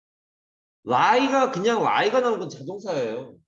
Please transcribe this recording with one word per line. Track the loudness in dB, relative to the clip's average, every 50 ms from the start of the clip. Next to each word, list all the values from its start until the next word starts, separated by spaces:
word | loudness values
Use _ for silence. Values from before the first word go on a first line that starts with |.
| _ _ _ _ _ _ _ _ _ _ _ _ _ _ _ _ -4
lie가, | 0 2 4 4 4 4 4 2 2 2 2 0 0
그냥 | -2 -2 0 0 0 2
lie가 | 2 2 2 2 2 2 2 2
나오는 | 2 0 -2 -2
건 | -6 -10
자동사예요. | -12 -12 -12 -12 -12 -10 -8 -6 -4 -4 -4 -4 -6 -8 -10 -14 -20 _ _